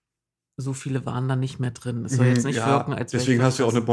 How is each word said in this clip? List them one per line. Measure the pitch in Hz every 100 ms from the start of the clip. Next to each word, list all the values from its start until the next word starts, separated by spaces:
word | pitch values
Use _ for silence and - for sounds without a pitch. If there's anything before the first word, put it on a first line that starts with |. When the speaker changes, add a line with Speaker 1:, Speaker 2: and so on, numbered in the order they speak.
| _ _ _ _ _ -
Speaker 1:
So | 131
viele | 131 143 131 127
waren | 123 131
da | 131
nicht | 131 -
mehr | 127
drin. | 117 123 120 110
Es |
soll | 127 123
Speaker 2:
Mhm, |
Speaker 1:
jetzt | 123 127
nicht | 120
Speaker 2:
ja, | 117
Speaker 1:
wirken, | 139 143
als | 135 120
wäre | 117
ich | 123
Speaker 2:
deswegen | 120
hast | 127 127
du |
auch | 117
eine | 120
Speaker 1:
verfressen. | 113